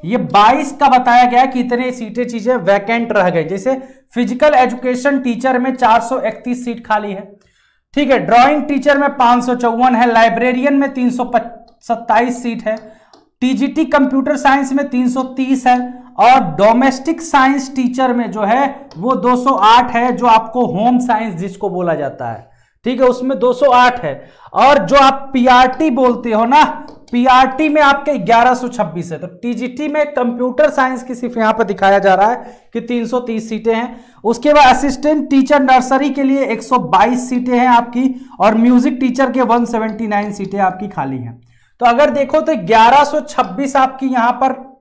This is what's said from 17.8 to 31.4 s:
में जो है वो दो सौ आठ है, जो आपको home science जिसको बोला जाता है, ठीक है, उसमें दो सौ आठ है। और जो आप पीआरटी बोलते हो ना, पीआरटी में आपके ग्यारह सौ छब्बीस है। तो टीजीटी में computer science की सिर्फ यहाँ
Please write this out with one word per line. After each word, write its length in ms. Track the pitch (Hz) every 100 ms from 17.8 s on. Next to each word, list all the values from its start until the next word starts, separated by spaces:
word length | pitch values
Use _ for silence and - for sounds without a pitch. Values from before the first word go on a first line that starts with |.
| 240 254 262
में 180 | 240 226
जो 120 | 202
है 460 | 202 247 277 - - 156
वो 180 | 226 254
दो 200 | 240 247
सौ 160 | 247 254 214
आठ 240 | 190 -
है, 220 | 233 247
जो 140 | 247 240
आपको 380 | 226 - 254 220
home 300 | 175 233 247
science 340 | - 220 226 165
जिसको 340 | 190 - 202
बोला 240 | 180 175
जाता 320 | 151 139 - 120
है, 240 | 113 - _ _ _ 226
ठीक 140 | 254
है, 60 | 254
उसमें 320 | 247 262 233
दो 140 | 247
सौ 140 | 247 277
आठ 360 | 247 247 247
है। 260 | 156 131 - _ -
और 240 | - 254 285
जो 160 | 170 277
आप 320 | 269 269 -
पीआरटी 580 | 254 247 247 254 254 311
बोलते 380 | 247 254 240 240
हो 140 | 214
ना, 420 | 233 285 269 - - - -
पीआरटी 560 | 240 254 254 254 254 311
में 140 | 302
आपके 360 | 285 277 302 262
ग्यारह 340 | 175 233 240
सौ 140 | 247 247
छब्बीस 440 | - 196 175 -
है। 60 | 151
तो 80 | 175 -
टीजीटी 520 | 240 214 247 247 302
में 240 | 302 294
computer 560 | 277 240 240 254 254 294
science 320 | 285 262 254
की 120 | 247
सिर्फ 240 | 240 240
यहाँ 140 | 233